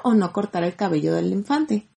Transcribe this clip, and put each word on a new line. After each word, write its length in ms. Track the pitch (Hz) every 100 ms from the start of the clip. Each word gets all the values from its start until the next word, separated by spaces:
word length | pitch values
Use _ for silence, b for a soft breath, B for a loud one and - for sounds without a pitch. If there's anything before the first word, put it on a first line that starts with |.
o 100 | 247
no 180 | 220 180
cortar 300 | - 202 180
el 140 | 175 175
cabello 360 | 202 156 156
del 200 | 165 175
infante? 580 | 190 208 285 302 214 -